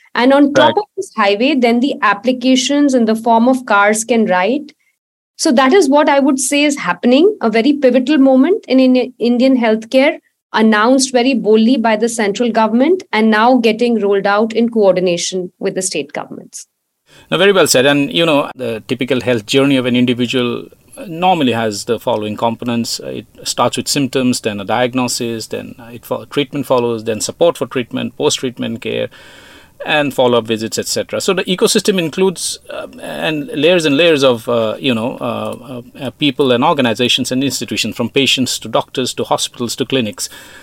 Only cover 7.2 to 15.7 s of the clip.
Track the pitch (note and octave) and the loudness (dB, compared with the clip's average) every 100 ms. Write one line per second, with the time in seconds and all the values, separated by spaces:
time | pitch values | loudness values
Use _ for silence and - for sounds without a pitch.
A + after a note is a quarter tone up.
7.2 | F#4+ G#4+ A3+ A3+ A#3+ D4 B3+ B3 C4 D4+ | 4 2 0 2 2 2 4 2 2 4
8.2 | C4+ C4 D4+ A4 - C4 C4 B3+ A#3+ - | 6 6 4 0 0 2 4 2 0 -2
9.2 | A#3+ B3 C4 B3+ A#3 A3 A3 C4 C#4+ E4 | 0 2 2 4 2 0 0 2 2 0
10.2 | _ _ _ - A3 G#3+ A3+ C4 C4 B3 | _ _ _ 0 2 4 4 2 2 0
11.2 | B3 B3+ F#3+ A3 A3+ C4+ A3+ G#3+ A#3 A#3 | 0 0 2 4 4 2 2 0 -2 -2
12.2 | G3+ G3+ A#3+ A3 A3 A#3 C#4+ F#4 - G#3+ | -2 -2 0 0 2 2 2 0 -2 0
13.2 | A3 G#3+ A#3 B3+ A3+ A3 A#3+ A3+ G3 G3+ | 2 4 4 4 2 0 0 0 0 0
14.2 | G3 G3+ A3 A3 A#3 A3+ G3 F3+ F#3 E3+ | 2 0 0 0 0 2 2 2 0 -2
15.2 | - F#3 F3+ - F#3+ | -4 -6 -8 -8 -6